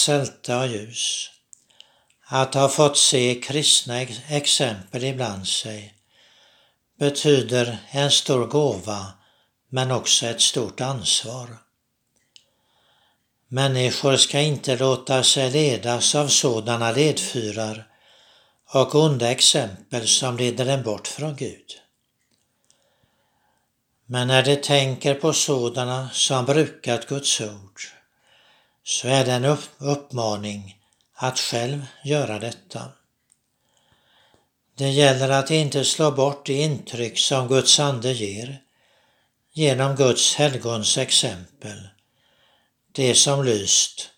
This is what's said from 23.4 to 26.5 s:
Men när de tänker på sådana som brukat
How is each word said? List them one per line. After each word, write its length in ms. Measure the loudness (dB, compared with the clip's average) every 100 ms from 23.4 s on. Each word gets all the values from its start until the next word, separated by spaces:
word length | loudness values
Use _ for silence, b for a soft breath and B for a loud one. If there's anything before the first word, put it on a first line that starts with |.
| _ _ _ _ _ _ -8
Men 220 | -2 2
när 140 | 4
de 140 | 4 2
tänker 580 | 4 2 2 0 -2
på 180 | 0 0
sådana 800 | 0 0 0 0 -2 -4 -4 -6
som 320 | -2 0 2
brukat 640 | 2